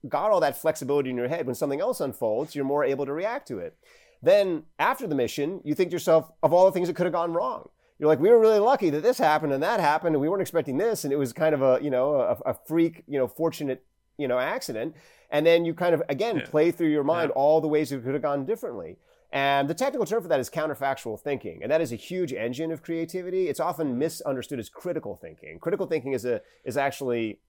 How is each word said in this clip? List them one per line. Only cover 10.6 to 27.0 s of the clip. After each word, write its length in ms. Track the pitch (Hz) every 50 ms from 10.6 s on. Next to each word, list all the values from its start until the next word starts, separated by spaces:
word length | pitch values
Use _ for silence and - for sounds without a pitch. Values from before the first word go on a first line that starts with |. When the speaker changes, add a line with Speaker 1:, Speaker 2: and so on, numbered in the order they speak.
| - 143 127 139
Speaker 1:
this, 260 | 202 233 220 - -
and 80 | 143 135
it 40 |
was 160 | 147 139 123 117
kind 220 | - 156 156 156
of 80 | 139 131
a, 160 | 131 127 123
you 100 | 139 147
know, 240 | 131 123 127 143 151
a, 340 | 139 120 - 117 - - -
a 40 | 117 - _
freak, 380 | - 156 165 165 170 165 - -
you 120 | - 139 139
know, 100 | 131 120
fortunate, 560 | - - 160 165 156 - 156 139 131 127 _ _ _ _ _ _ _ -
you 80 | 147
know, 120 | 131 123 123
accident." 580 | 127 151 202 262 - - 127 110 117 165 165 - _ - _ _ _ _
And 160 | - 147 151
then 180 | 165 170 170 170
you 100 | 165 165
kind 200 | 165 180 175 170
of, 80 | 147 - -
again, 300 | 147 135 202 233 220 156
Speaker 2:
Yeah. 60 | 117
Speaker 1:
play 240 | - - 151 156 170 160
through 160 | - 170 156
your 160 | 151 151 139
mind 260 | 143 165 170 165 147
Speaker 2:
Yeah. 100 | - -
Speaker 1:
all 200 | 135 147 156 160
the 80 | 156 156
ways 240 | 151 151 156 131 139
it 100 | 135 113
could 80 | 127 135
have 80 | 147 123
gone 220 | 151 143 143 135
differently. 520 | 135 220 220 - 202 123 104 85 78 - _ _ _ _ _ _ _ -
And 360 | - 139 139 139 139 139 143
the 60 | 165
technical 320 | 160 254 277 262 254 214
term 160 | 160 202 233 175
for 60 | 175
that 100 | 160 139
is 100 | 123 -
counterfactual 680 | - 160 151 156 139 - 135 139 135 - - 120 107 104
thinking. 400 | - 143 143 131 - 95 80 - 78
And 100 | 113 147
that 80 | 160
is 120 | 165 135 120
a 40 |
huge 360 | 110 - - 175 185 180 160 143
engine 380 | 113 110 120 123 123 160 160
of 120 | 165 147 _
creativity. 680 | - 165 165 165 160 - 185 180 180 180 190 185 165
It's 100 | 139 -
often 400 | 160 170 170 139 165 143 123 120
misunderstood 640 | 143 165 165 - - 151 135 127 117 - 151 127
as 80 | 107 -
critical 480 | _ - - 180 175 160 - 107 92
thinking. 420 | - - 82 80 _ - 78 80 85
Critical 280 | - 170 170 - 190
thinking 260 | 135 160 156 120 135 135
is 120 | 120 101
a, 160 | 123 120 104 - _ _ _ _
is 120 | 135 117
actually 640 | 139 139 139 135 -